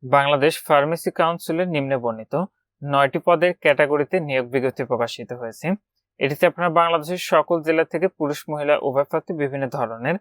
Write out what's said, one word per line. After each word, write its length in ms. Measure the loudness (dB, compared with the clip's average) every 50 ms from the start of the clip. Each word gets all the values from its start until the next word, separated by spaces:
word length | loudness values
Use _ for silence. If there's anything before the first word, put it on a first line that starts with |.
| -4
বাংলাদেশ 520 | 2 2 2 4 4 2 4 4 2 2 0 0
ফার্মেসি 460 | 2 4 4 4 2 -2 -2 -4 -6
কাউন্সিলের 580 | -2 0 0 0 0 -2 -4 -6 -2 -2 -2 -2
নিম্নে 280 | -2 -2 -2 -2 -2
বর্ণিত 380 | -2 -2 -4 -6 -6 -8 _ -4 -4 -4 -4 _ _ _ _ _ _ -8
নয়টি 360 | -2 0 2 2 2 0 -2
পদের 340 | 2 2 2 4 2 0 0 _
ক্যাটাগরিতে 560 | 2 2 4 4 4 2 2 0 0 0 0 -2
নিয়োগ 240 | -2 0 -2 -2 -2 0
বিজ্ঞপ্তি 320 | -2 0 0 0 -2 -2 -4
প্রকাশিত 460 | -4 -2 -2 -2 -4 -4 -10 -10 -10 -10
হয়েছে। 340 | -10 -10 -12 -12 -8 -4 -4 -4 -4 _ _ _ _ _ _ _ _
এটিতে 240 | -2 -2 0 2 2
আপনারা 240 | 2 2 2 -2 0
বাংলাদেশের 520 | 2 4 2 4 2 0 0 -2 -6 -6 -4 2
সকল 280 | 2 2 2 2 0 -2 2
জেলা 220 | 2 2 2 2
থেকে 220 | 0 0 -2 -2 -2
পুরুষ 320 | _ _ -2 -2 -2 -4 -6 -8
মহিলা 260 | -8 -6 0 2 2 2
উভয় 280 | 2 0 0 0 0 0
প্রার্থী 240 | -2 -6 -4 _ -6
বিভিন্ন 300 | -4 -4 -4 -2 -4 -6 -4
ধরনের 480 | -4 -4 -4 -4 -6 -6 -4 -4 -4 -4